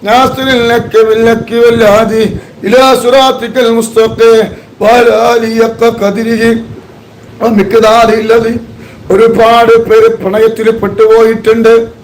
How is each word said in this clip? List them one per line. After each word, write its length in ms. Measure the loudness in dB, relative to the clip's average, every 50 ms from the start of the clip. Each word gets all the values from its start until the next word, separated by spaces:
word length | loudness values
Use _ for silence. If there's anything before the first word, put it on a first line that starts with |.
| -2 0
ناصر 400 | 0 0 2 0 -2 -2 -2 -2 -2 0
الحق 360 | 0 0 -2 -2 -4 -2 0 0 2 2
بالحق 420 | 0 0 0 0 0 -2 -4 -6 -2 0 2
والهادي 600 | 2 2 2 2 2 2 2 0 0 -2 -2 -2 -4 -4 -8 -14 -16 -20 -10 -6
إلى 160 | 0 0 2 2 2 0 0 0
صراطك 520 | 0 0 2 2 0 -2 -4 -6 -6 -4 -2 -2
المستقيم 800 | 0 0 -2 -4 -2 -2 -2 -2 -2 0 0 2 4 4 2 0 -2 -6 -14 -20 -20 -12 -4
وعلى 320 | 0 0 2 2 2 2 2 0 0 0
آله 220 | 0 -2 -2 -4 -2 -2 -2
حق 160 | -2 -2 -2 -2 -2 -2 -2
قدره 420 | -4 -4 -4 -4 -4 -4 -4 -2 0 0 -2 -2 -6 -12 -16 -20 -20 -20 -20 -20 -20 -20 -20 -20 -20 -20 -14 -6
ومقداره 800 | -4 -2 0 0 -2 0 0 2 2 2 2 2 2 2 0 -2 0
العظيم. 340 | 0 0 0 0 -2 -6 -6 -10 -14 -20 -20 -20 -20 -20 -20 -6 -2 0
ഒരുപാട് 600 | 2 2 2 2 2 2 2 2 2 2 4 2 2 2 2
പേര് 220 | 2 2 2 2 0 -2
പ്രണയത്തിൽ 460 | -6 -4 -2 0 0 0 -2 -2 -2 -2 -2 -2
പെട്ടുപോയിട്ടുണ്ട്. 920 | -4 -6 0 0 2 2 4 4 2 2 0 -2 0 -2 0 2 2 2 2 2 0 -2 -10 -20